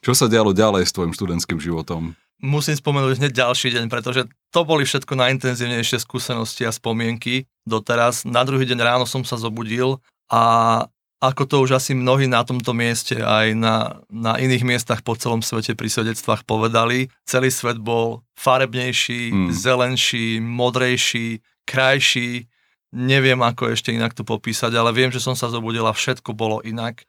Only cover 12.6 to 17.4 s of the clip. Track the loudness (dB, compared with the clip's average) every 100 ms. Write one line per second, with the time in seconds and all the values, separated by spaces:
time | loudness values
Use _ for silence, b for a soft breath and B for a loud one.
12.6 | -2 0 0 -2 -4 -2 2 2 4 2
13.6 | 2 2 -2 -8 _ -6 -2 0 2 2
14.6 | 2 -2 -2 -4 -2 -4 -2 -2 -2 -4
15.6 | -4 -4 -4 -2 -2 -4 -2 -2 0 0
16.6 | 2 2 2 0 -2 b -2 2